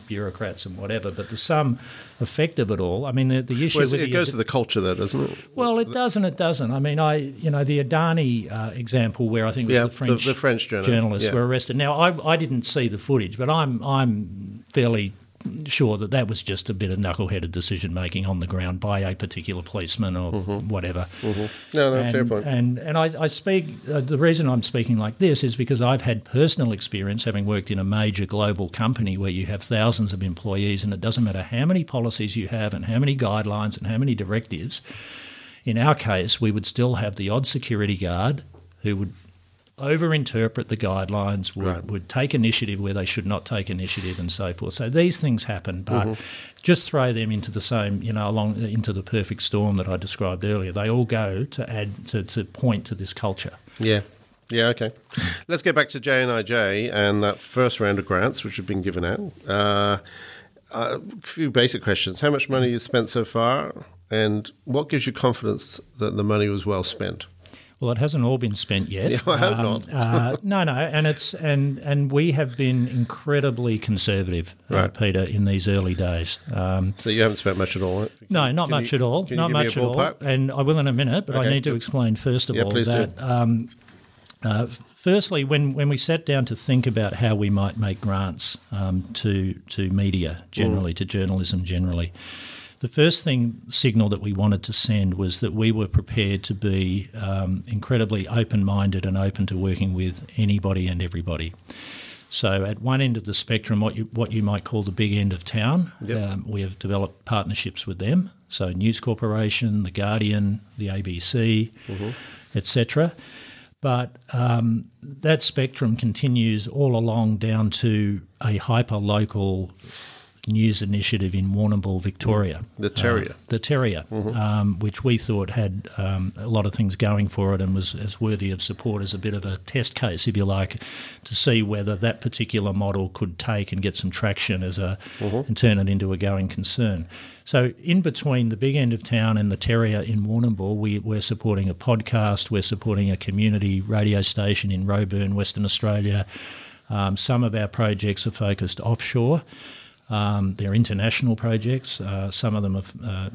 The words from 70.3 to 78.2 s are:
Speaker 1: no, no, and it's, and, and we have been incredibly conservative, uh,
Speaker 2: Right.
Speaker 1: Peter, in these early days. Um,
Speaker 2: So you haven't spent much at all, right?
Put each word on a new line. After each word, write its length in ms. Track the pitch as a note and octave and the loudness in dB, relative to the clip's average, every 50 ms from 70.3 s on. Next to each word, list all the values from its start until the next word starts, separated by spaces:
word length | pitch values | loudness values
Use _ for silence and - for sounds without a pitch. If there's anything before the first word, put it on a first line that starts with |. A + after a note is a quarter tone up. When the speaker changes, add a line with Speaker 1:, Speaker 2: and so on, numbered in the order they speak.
| - - | -2 -2
Speaker 1:
no, 220 | - G3 G3+ G3 F3 | -2 -2 0 0 2
no, 80 | D#3 C3 | 0 0
and 320 | B2+ D#3 D#3 C3+ D3+ D3+ | 0 -2 0 0 2 2
it's, 280 | D3+ D3 - - - - | 2 2 0 -4 -8 -8
and, 460 | - D#3+ D3+ C#3+ C#3 C#3 C#3+ C3+ C3+ | -4 0 2 2 2 2 0 -2 -4
and 300 | - D3 C#3+ C#3+ C#3+ C3+ | -2 0 0 2 2 2
we 200 | C#3 C#3+ D#3 E3+ | 4 2 4 4
have 240 | C#3 C#3+ D3+ C3 A#2+ | 2 2 0 -2 0
been 320 | C3+ C3+ B2+ B2+ B2+ A#2+ B2+ | 0 2 2 4 2 2 0
incredibly 880 | - B2 A#2+ A#2 - - - D3+ C#3+ C#3+ C#3 C#3 A#2+ A#2 B2 A#2+ A2 G#2+ | 2 0 0 -2 -2 -8 -2 0 2 2 2 2 0 0 0 0 0 0
conservative, 800 | - - G#2+ F#2+ - - G2+ G2 F#2+ F2+ F2+ E2+ E2 - - _ _ - | 0 0 0 0 2 2 2 2 2 0 0 -2 -2 -4 -8 _ _ -2
uh, 40 | F#2+ | 2
Speaker 2:
Right. 180 | F#2+ F#2 F#2+ - | 2 2 2 0
Speaker 1:
Peter, 300 | - A2+ G2+ F2+ F#2+ F#2+ | 0 0 2 2 2 0
in 200 | F2 G#2 G2+ G2+ | 0 2 2 2
these 240 | G2 G2 F#2+ F2 G2+ | 4 2 2 2 2
early 260 | G2 G2 F#2 F#2 F2+ | 2 2 2 0 0
days. 460 | E2+ F#2+ F2 F2 E2 E2 - - - - - - | 0 0 0 0 -2 -2 -4 -6 -10 -8 -6 -4
Um, 400 | G2 F#2 F#2 F#2 F#2+ F#2+ F#2+ G2 | -2 0 0 0 2 0 0 -2
Speaker 2:
So 140 | - - A2+ | -2 -2 0
you 120 | G#2+ A2+ A2 | 4 4 4
haven't 140 | A2+ G#2 - | 4 4 2
spent 200 | - G2 F#2+ F#2 | 0 0 0 0
much 180 | F#2+ F2+ - | 0 0 0
at 60 | F#2 | -2
all, 200 | F#2+ F2+ F2+ G2 G#2+ | -2 0 0 -2 -2
right? 80 | - - - | -4 -8 -12